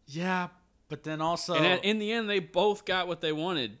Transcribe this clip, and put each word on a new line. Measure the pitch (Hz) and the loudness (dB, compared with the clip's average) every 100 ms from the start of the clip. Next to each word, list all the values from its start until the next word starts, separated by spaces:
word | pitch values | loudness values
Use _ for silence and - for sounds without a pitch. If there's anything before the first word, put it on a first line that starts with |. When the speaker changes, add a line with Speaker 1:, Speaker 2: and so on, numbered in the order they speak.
| - | -12
Speaker 1:
Yeah, | 151 180 185 180 - _ _ - | -4 0 0 -2 -10 _ _ -14
but | 147 | -10
then | 151 156 | -6 -2
also | 160 170 - 160 | 0 0 0 2
Speaker 2:
And | 165 | 4
at, | 185 196 | 4 2
in | 220 | 0
the | 208 | 0
end, | 233 214 | -2 0
they | 202 | -2
both | 156 180 208 202 - | 0 2 2 2 0
got | 185 180 | -2 0
what | 165 | -2
they | 160 | -2
wanted, | 151 175 170 117 104 | 0 0 0 -2 -8